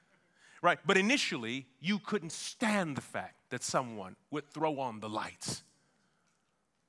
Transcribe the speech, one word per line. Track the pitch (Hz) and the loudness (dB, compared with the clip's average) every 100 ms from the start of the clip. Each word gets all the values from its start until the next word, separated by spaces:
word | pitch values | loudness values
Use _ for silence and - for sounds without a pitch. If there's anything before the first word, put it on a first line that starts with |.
| _ _ _ _ - - | _ _ _ _ -20 2
Right, | 170 147 160 | 4 4 6
but | 190 | 6
initially, | 202 277 - 156 113 131 131 _ | 6 4 2 -2 -4 -6 -8 _
you | 165 208 | -2 -2
couldn't | - 208 165 | 0 -4 -4
stand | - - - 220 208 165 123 | -8 -8 -2 0 2 0 -2
the | |
fact | - 107 92 - - | -6 -8 -8 -12 -10
that | 123 | -8
someone | - 151 123 110 92 - - | -2 0 -2 -6 -12 -14 -8
would | 147 - | -8 -8
throw | 156 156 139 | -2 -2 0
on | 131 107 | -4 -6
the | 107 | -6
lights. | 107 92 - - - - _ _ _ _ _ _ _ _ _ _ _ | -6 -6 -8 -8 -8 -12 _ _ _ _ _ _ _ _ _ _ _